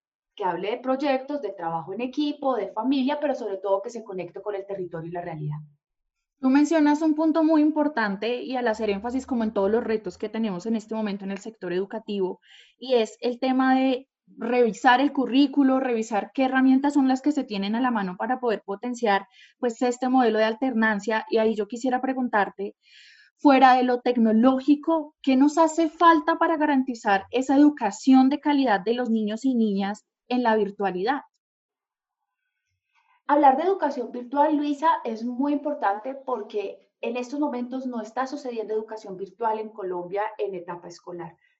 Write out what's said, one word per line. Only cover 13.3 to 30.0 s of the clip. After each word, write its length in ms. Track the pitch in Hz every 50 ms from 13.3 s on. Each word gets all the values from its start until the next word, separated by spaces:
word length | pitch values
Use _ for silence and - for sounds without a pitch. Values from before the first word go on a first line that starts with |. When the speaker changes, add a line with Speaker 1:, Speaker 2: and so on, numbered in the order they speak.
| 247 240
Speaker 2:
tema 360 | 269 262 254 262 262 262 262
de 320 | 262 262 269 262 254 - _ _ _ _ _ -
revisar 640 | - - - 254 247 240 220 196 - - 262 247 247
el 100 | 277 277 -
currículo, 680 | 277 254 208 226 269 285 269 277 285 269 262 262 262
revisar 520 | 262 254 233 220 220 - 240 202 202 - -
qué 100 | - 262
herramientas 500 | 262 262 262 262 262 262 269 277 294 285
son 140 | 302 269
las 140 | 262 254 262
que 100 | - 302
se 120 | 294 285 254
tienen 320 | - 214 196 190 202 220
a 60 | 233
la 100 | 262 247
mano 260 | 240 214 196 180 180
para 220 | - 220 220 254 240
poder 220 | 247 233 208 180 -
potenciar, 640 | - 196 202 - 247 247 233 240 214 196 196 196 _ _ _ - - _ -
pues, 220 | - 247 226 -
este 280 | 254 247 247 - 262 254
modelo 280 | 254 262 247 226 214
de 80 | 214 220
alternancia. 800 | 220 226 220 269 262 226 220 220 220 214 196 196 226 220 220 - -
Y 80 | -
ahí 180 | 220 220 220 220
yo 120 | 208 202
quisiera 340 | 202 - 226 - 262 247 247
preguntarte, 720 | 247 262 262 254 247 233 226 208 190 190 - - 196 208 - _ _ _ - - - - - _ _ _ _
fuera 360 | _ - 294 269 262 262 254 254
de 100 | 254 247
lo 180 | 254 247 247
tecnológico, 1120 | - 247 247 240 220 220 220 220 233 262 262 262 262 294 294 294 - 330 330 320 302 302 _ _ -
¿qué 120 | 269 262
nos 220 | 254 277 294 302
hace 320 | 330 330 311 311 330 330 311
falta 460 | - - 349 339 330 302 302 330 330
para 220 | 330 339 330 330
garantizar 680 | 285 302 302 285 262 262 - 240 226 - 214 196 196 - -
esa 240 | - 247 262 - 277
educación 760 | 277 294 294 294 - 233 202 - - - 269 262 262 262 269
de 100 | 294 285
calidad 420 | - 302 285 277 269 240 208 190
de 120 | 180 220 240
los 160 | 247 247 226
niños 360 | 226 220 220 208 214 226 -
y 100 | 269 254
niñas 500 | 233 226 214 196 196 196 196 208 -